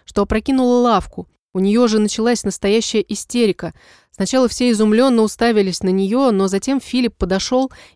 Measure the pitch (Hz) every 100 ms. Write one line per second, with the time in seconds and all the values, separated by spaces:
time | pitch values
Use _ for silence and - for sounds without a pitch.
0 | - - 202 220 247 262 247 247 240 202
1 | - - 175 _ _ 190 196 220 240 214
2 | 214 - 226 233 202 - 202 220 - 220
3 | - 208 - 240 220 - 165 - _ _
4 | _ - 190 262 247 - 247 214 214 220
5 | 269 233 214 - 233 214 196 175 190 190
6 | 196 240 269 196 190 196 - 269 - 247
7 | 240 - 175 190 - 254 262 - -